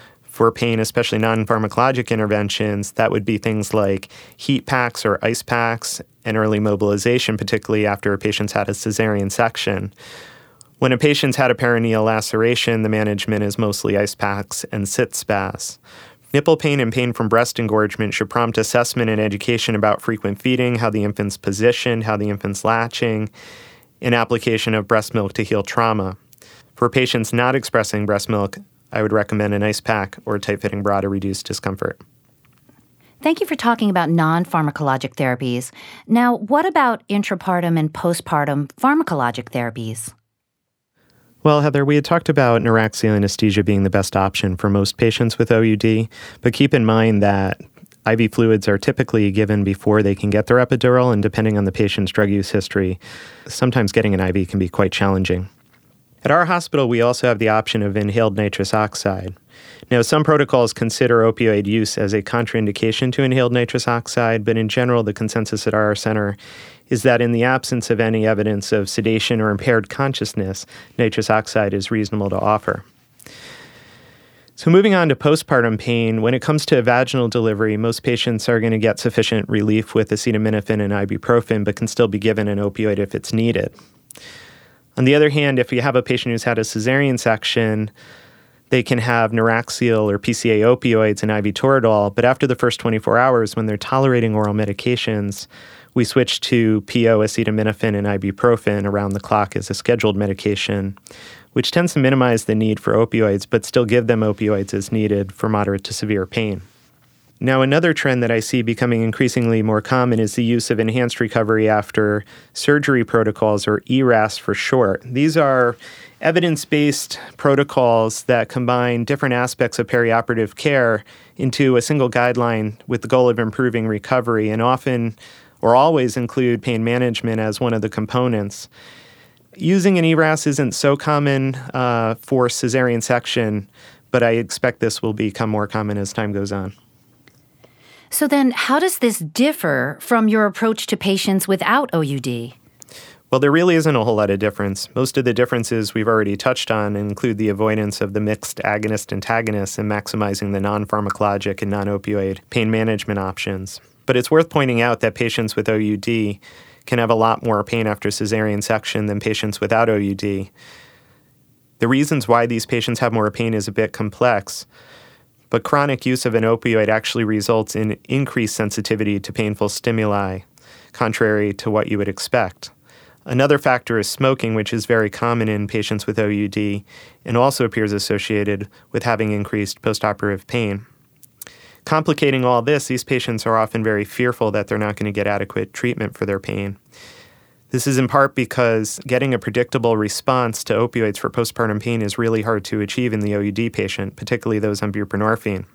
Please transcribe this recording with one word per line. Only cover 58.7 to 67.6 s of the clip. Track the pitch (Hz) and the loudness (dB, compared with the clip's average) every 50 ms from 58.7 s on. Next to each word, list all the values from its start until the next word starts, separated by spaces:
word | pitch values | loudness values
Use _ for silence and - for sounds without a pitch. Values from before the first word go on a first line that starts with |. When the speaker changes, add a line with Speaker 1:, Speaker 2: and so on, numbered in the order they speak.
| - | 0
Speaker 1:
oxide. | 107 107 101 - - - 101 95 95 95 90 90 - _ _ - - - - - - - - | 0 -2 -2 -4 -4 -4 -4 -4 -4 -6 -10 -12 -14 _ _ -20 -20 -20 -20 -20 -12 -4 0
Now, | 127 120 | 2 2
some | 117 - 156 151 | 4 4 2 2
protocols | 151 156 156 143 135 - 135 127 120 110 - | 4 4 4 4 4 2 2 2 2 2 0
consider | - 117 113 - - 127 120 120 113 | -2 -4 -2 0 2 2 4 4 4
opioid | 110 113 110 - 120 110 104 104 101 | 4 4 2 2 2 2 2 2 0
use | 104 107 113 104 - - | 0 0 0 0 -2 -2
as | 117 107 98 | -2 -2 0
a | 110 104 | -2 -2
contraindication | 98 - - 120 113 - - 113 107 104 98 - 113 113 110 - 135 127 | -2 -2 -2 -2 -2 -2 -2 -2 -2 -2 -2 -2 -2 -2 0 0 -2 -2
to | 120 - | 0 0
inhaled | 135 127 127 131 123 120 120 | 0 2 2 2 2 2 2
nitrous | 123 120 - - 123 - 123 | 0 0 0 -2 -2 0 0
oxide, | 117 117 - - - 123 117 113 113 110 101 | -2 -2 -2 -4 -2 0 0 2 0 0 0
but | 117 110 113 | 0 0 0
in | 110 104 | 0 0
general, | - 131 123 123 120 120 | 0 0 2 2 2 2
the | 110 107 98 | 0 0 -2
consensus | - 110 107 - 117 107 - 110 104 - | -4 -4 -2 -2 -2 -4 -2 -4 -4 -2
at | 113 | -2
our | - 107 107 107 104 | 0 2 2 2 0
center | - - 110 110 107 104 101 101 - - - - - - - - - _ - | 0 -2 -2 0 0 -2 -2 -4 -8 -12 -20 -20 -20 -20 -20 -20 -12 _ -4
is | 135 107 - | -2 2 4
that | 131 120 117 | 4 4 4
in | 120 117 | 2 2
the | 117 113 120 | 2 2 2
absence | 127 131 127 | 2 0 0